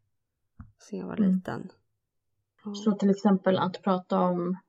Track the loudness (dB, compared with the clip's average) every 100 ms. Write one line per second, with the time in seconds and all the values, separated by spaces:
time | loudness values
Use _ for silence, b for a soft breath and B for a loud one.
0 | _ _ _ _ _ -20 -20 _ -14 -10
1 | -6 0 2 2 -2 -10 -12 -18 _ _
2 | _ _ _ _ _ _ -14 -4 -2 2
3 | 2 2 2 2 2 0 0 -2 -2 -2
4 | -2 0 0 0 -4 -6